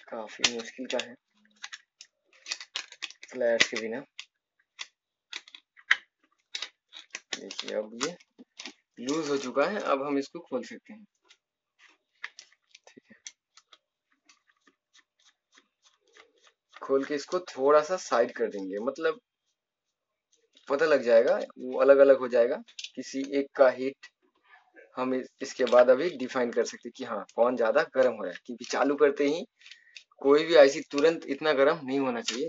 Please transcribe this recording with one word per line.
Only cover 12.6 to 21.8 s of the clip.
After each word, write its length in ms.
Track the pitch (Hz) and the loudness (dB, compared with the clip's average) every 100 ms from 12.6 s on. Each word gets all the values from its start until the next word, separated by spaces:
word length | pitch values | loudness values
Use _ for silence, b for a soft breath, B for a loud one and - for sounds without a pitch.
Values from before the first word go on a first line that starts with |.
| _ - - | _ -20 -20
ठीक 160 | - _ | -20 _
है? 80 | _ - _ _ _ _ - _ _ _ _ _ _ _ _ _ _ _ _ _ _ _ _ _ _ _ _ _ _ _ _ - _ _ _ _ - | _ -20 _ _ _ _ -20 _ _ _ _ _ _ _ _ _ _ _ _ _ _ _ _ _ _ _ _ _ _ _ _ -20 _ _ _ _ -12
खोल 220 | - 135 | -2 -2
के 120 | 139 147 | -2 -6
इसको 240 | - 180 180 | -4 -6 -6
थोड़ा 320 | 131 135 151 | -2 2 4
सा 140 | 151 185 | 2 -6
side 320 | - 120 123 | -2 0 0
कर 160 | - 110 | -2 -6
देंगे, 320 | 101 95 101 120 | -6 -8 -6 -8
मतलब 340 | 147 160 - _ _ _ _ _ _ _ _ _ _ _ _ _ _ - | -4 -6 -6 _ _ _ _ _ _ _ _ _ _ _ _ _ _ -4
पता 180 | 143 160 | 0 2
लग 160 | 139 | 2
जाएगा, 320 | 120 113 135 202 - - | 6 4 6 0 -4 -12
वो 220 | 127 131 | -8 2